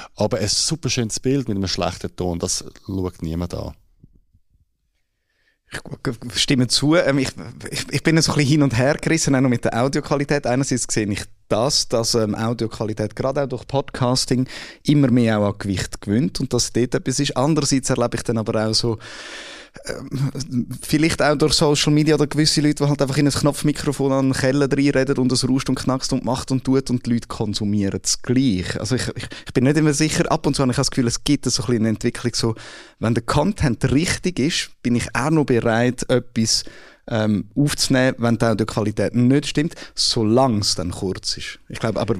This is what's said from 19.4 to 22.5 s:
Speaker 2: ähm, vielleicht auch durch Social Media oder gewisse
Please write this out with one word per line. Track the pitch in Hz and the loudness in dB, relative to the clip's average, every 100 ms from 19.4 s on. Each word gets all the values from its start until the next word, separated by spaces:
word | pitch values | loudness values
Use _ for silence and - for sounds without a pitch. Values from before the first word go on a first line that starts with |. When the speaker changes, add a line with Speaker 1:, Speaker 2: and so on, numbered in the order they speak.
| - - - - | -16 -18 -20 -16
Speaker 2:
ähm, | - - 135 127 139 139 - 123 - 127 | -12 -10 -8 -4 -4 -4 -4 -4 -4 -6
vielleicht | - 147 160 - | -2 2 2 2
auch | 139 147 | 2 2
durch | 156 | 2
Social | - 151 147 151 | 4 2 2 2
Media | 147 156 | 4 4
oder | 147 147 | 2 2
gewisse | 139 156 | 2 2